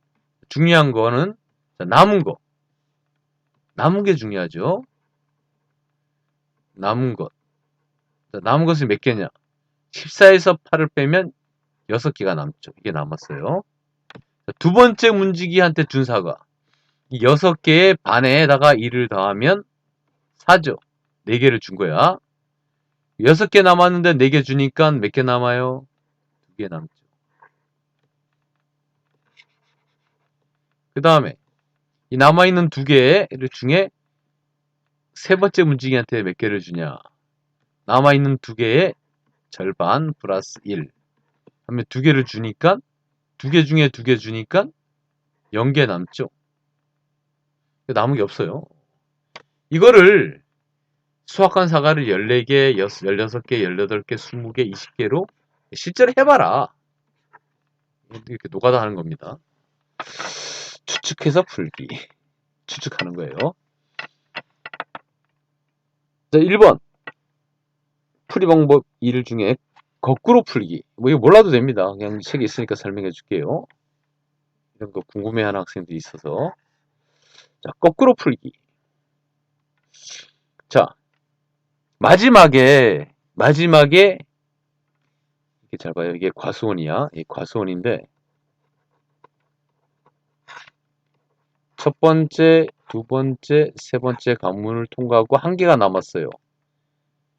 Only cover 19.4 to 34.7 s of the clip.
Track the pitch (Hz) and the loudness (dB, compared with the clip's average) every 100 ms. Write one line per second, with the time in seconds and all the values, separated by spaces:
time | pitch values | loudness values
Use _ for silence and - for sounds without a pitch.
19.4 | 135 202 - _ _ _ _ _ _ _ | -2 -2 -6 _ _ _ _ _ _ _
20.4 | - 180 156 - _ _ _ _ - 117 | 2 2 2 -10 _ _ _ _ -4 0
21.4 | 131 117 - 92 90 80 156 - _ _ | 2 0 -6 -6 -4 0 0 -2 _ _
22.4 | _ _ _ _ _ _ _ - 113 165 | _ _ _ _ _ _ _ -2 2 2
23.4 | 208 202 185 175 180 180 170 147 135 147 | 4 4 4 4 2 2 0 2 2 2
24.4 | 131 139 139 - 156 139 104 - 127 123 | 0 -2 -2 0 0 0 -2 -2 -2 -2
25.4 | 123 123 127 131 135 _ _ _ _ _ | -2 -2 -4 -8 -16 _ _ _ _ _
26.4 | _ - 98 82 80 _ _ _ _ _ | _ -14 -12 -14 -16 _ _ _ _ _
27.4 | _ _ _ _ _ _ _ _ _ _ | _ _ _ _ _ _ _ _ _ _
28.4 | _ _ _ _ _ _ _ _ _ _ | _ _ _ _ _ _ _ _ _ _
29.4 | _ _ _ _ _ _ _ _ _ _ | _ _ _ _ _ _ _ _ _ _
30.4 | _ _ _ _ _ - 156 156 104 60 | _ _ _ _ _ 0 4 4 2 -8
31.4 | _ _ _ _ _ _ _ 127 139 165 | _ _ _ _ _ _ _ 2 4 4
32.4 | 180 180 170 139 139 139 127 190 185 131 | 2 0 -2 -4 0 2 4 2 -2 -8
33.4 | 131 - 123 170 196 _ _ _ _ _ | -12 -8 -2 -2 -2 _ _ _ _ _
34.4 | _ _ _ | _ _ _